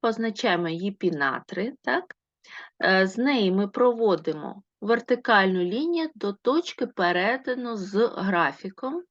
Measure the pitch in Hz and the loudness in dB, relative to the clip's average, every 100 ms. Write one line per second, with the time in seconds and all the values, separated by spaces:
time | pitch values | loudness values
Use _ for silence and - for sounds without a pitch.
0 | 233 226 226 220 233 175 170 165 196 196 | 0 0 -4 -2 0 0 -2 -4 -6 -2
1 | 185 156 139 123 - - 220 285 - 262 | -2 0 -2 -2 -8 -6 -6 -6 -4 -4
2 | 359 - _ _ - - - _ 170 190 | -4 -20 _ _ -20 -20 -20 _ 2 4
3 | 190 214 262 269 190 190 202 - 247 233 | 2 0 0 2 2 2 0 2 2 4
4 | 226 165 160 156 147 202 _ _ 208 233 | 2 2 -2 -6 -8 -14 _ _ -2 -2
5 | - 247 247 214 190 185 180 214 320 339 | 0 -2 4 4 6 2 0 -2 -2 -2
6 | 311 220 - 196 - 302 339 - 247 - | -4 -6 -6 -2 0 0 -2 -6 -8 0
7 | 175 175 196 254 254 254 240 220 190 196 | 0 2 0 -2 -4 -6 -6 -8 -4 0
8 | 233 - 190 175 151 - 190 - 262 330 | 0 0 0 2 0 -2 -14 -8 -8 -8
9 | 359 | -12